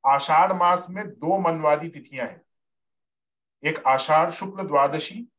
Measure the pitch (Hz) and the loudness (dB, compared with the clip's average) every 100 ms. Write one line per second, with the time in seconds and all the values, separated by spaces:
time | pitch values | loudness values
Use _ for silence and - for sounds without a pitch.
0 | 139 139 - 160 196 185 - - - 190 | 2 0 2 4 4 4 2 2 -2 -10
1 | 208 - 156 190 175 160 156 147 165 147 | -10 -8 -2 0 0 0 0 0 -2 -14
2 | - 135 120 - _ _ _ _ _ _ | -16 -10 -10 -12 _ _ _ _ _ _
3 | _ _ _ _ _ _ 151 160 160 165 | _ _ _ _ _ _ -6 -2 0 0
4 | - 156 170 - 196 190 175 147 175 156 | 4 2 2 -4 -10 -8 -2 2 2 0
5 | - 208 240 | -8 -12 -16